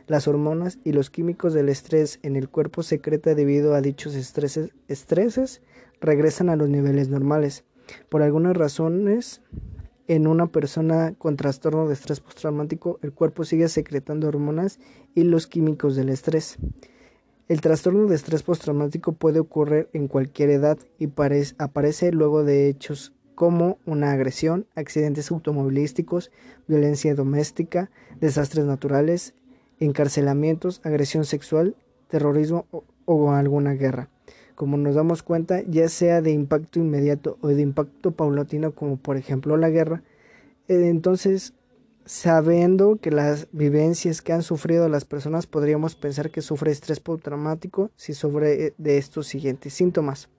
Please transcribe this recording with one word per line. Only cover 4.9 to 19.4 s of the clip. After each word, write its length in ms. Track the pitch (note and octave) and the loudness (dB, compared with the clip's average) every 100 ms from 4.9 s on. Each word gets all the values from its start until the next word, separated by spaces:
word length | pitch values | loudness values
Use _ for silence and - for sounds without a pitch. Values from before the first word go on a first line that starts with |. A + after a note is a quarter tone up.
| C#3 - E3 A3+ B3+ C4 - _ - - - | -12 -2 0 2 0 -4 -8 _ -20 -20 -4
regresan 520 | D#3 D3 D#3 - F3+ | 0 4 2 2 0
a 60 | D#3 | 2
los 120 | D3 | 2
niveles 400 | C#3+ C#3 C#3 C3+ | 2 2 0 0
normales. 560 | C#3 C#3 D3+ C#3+ - _ _ - - - | 0 0 0 -2 -6 _ _ -20 -20 -4
Por 120 | D#3 | 0
algunas 320 | D3 D#3 F3 | 2 2 2
razones, 880 | F3+ D3+ - D#3+ F3 G3+ A#3 - - _ - - - - _ - | 2 0 0 -2 0 0 0 -2 -16 _ -16 -14 -16 -18 _ 0
en 180 | D#3+ D#3 | 2 4
una 200 | E3 E3+ | 2 2
persona 640 | D#3+ D3 D#3+ D#3+ D#3+ D#3+ - | 0 -2 -2 0 2 0 -2
con 220 | D#3+ C#3+ | -4 -2
trastorno 500 | C#3 C#3 D#3+ D#3 D#3 | -2 -2 -2 0 0
de 60 | |
estrés 260 | C#3 - D3 | -4 -6 -8
postraumático, 800 | - - D#3 D3 D3+ D#3+ F3 - | -8 -10 -6 -4 -4 -6 -6 -6
el 140 | C#3+ | -10
cuerpo 300 | - D#3+ E3 | -2 -2 -2
sigue 240 | D#3 D#3+ E3 | -2 0 2
secretando 600 | D#3+ - C#3+ - D#3 D#3 | 0 -4 -6 -6 -4 -2
hormonas 500 | D3 D3 D#3 F#3+ - - - _ | -2 -2 -2 -4 -6 -20 -20 _
y 100 | E3+ | 2
los 220 | F3 E3 D#3+ | 4 2 0
químicos 500 | E3+ D#3 D3 D3 C3+ | -2 0 0 0 0
del 140 | C3 | -2
estrés. 480 | C3 - D#3 - - - - - _ _ _ _ _ - | -2 -2 -2 -4 -10 -10 -10 -20 _ _ _ _ _ -4
El 140 | D#3 | 0
trastorno 460 | D#3+ D#3+ F#3 G3+ G#3+ | 2 2 2 2 2
de 60 | |
estrés 280 | D#3 D#3+ D#3+ | 0 0 -4
postraumático 720 | - E3 - D3 D3 E3 - | -2 -4 -2 -2 -2 -4 -6
puede 280 | D#3 D#3+ D#3+ | 0 2 2